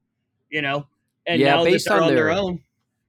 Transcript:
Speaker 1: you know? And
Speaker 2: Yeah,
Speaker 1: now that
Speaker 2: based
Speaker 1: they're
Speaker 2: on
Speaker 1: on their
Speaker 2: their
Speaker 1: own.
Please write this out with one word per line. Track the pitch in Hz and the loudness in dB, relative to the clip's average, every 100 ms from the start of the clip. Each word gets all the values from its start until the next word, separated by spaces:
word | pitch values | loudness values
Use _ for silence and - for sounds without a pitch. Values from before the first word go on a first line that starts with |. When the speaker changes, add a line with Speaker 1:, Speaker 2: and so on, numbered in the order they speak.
| _ _ _ _ _ | _ _ _ _ _
Speaker 1:
you | 151 | -8
know? | 143 143 143 _ _ _ - | -6 -6 -8 _ _ _ -4
And | 170 | 0
Speaker 2:
Yeah, | 139 143 | 2 2
Speaker 1:
now | |
that | 170 | 2
Speaker 2:
based | 190 262 | 0 0
Speaker 1:
they're | 202 | 0
Speaker 2:
on | |
Speaker 1:
on | 165 | 2
their | 131 156 | 2 0
Speaker 2:
their | |
Speaker 1:
own. | 180 190 170 - _ _ _ | -2 -4 -8 -12 _ _ _